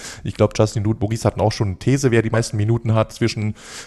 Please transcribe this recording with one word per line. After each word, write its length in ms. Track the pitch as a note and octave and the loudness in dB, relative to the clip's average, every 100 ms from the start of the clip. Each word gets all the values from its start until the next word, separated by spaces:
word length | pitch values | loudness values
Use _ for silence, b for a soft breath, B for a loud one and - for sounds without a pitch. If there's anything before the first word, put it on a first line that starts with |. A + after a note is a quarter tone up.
| B B | B B
Ich 120 | - - | -6 2
glaub, 200 | G#2+ - | 2 4
Justin 280 | A2 - | 0 0
Dude, 160 | G2+ A2 | -2 0
Boris 260 | G#2 A2+ A2 | -2 0 0
hatten 160 | - | 2
auch 100 | G#2 | 0
schon 180 | - G#2+ | 0 -2
eine 100 | F2+ | -2
These, 320 | - C3+ C#3 | 0 2 2
wer 100 | A2+ | 2
die 80 | A2 | 2
meisten 260 | A2+ A#2 G#2+ | 0 0 -2
Minuten 380 | G#2 A#2 A2+ | 0 0 2
hat. 200 | A2 G#2+ | 2 0
Zwischen, 420 | - A2+ - G#2+ G#2 B B | 0 -2 0 -4 -6 B B